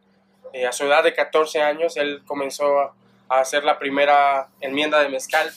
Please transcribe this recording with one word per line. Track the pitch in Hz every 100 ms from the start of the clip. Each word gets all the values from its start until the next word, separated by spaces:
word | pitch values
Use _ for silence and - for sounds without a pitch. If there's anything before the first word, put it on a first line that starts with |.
| _ _ _ _ -
eh, | 131 127
a |
su | 123 143
edad | 147
de | 165
catorce | 160 143 156 156 160
años | 147 151 165 156
él | 147 143 -
comenzó | 143 139 - 147 143
a, | 139 - _ _ -
a | 131
hacer | 131 147 147
la | 147
primera | 143 139 143 143 139 139 135 _
enmienda | 139 139 151 151
de | 143
mezcal | 131 - 156 156